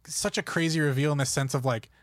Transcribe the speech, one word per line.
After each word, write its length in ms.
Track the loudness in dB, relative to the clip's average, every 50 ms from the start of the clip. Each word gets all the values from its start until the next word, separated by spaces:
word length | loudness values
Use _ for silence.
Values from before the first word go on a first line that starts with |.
| -14
such 320 | -8 -6 -4 -2 -2 -2
a 60 | -2 -4
crazy 360 | -2 0 0 0 2 2 2
reveal 320 | 2 2 2 2 2 2
in 60 | 2
the 80 | 2 0
sense 280 | 0 0 -2 -2 0 0
of, 120 | 0 0
like, 240 | 0 0 -2 -4 -10 _ _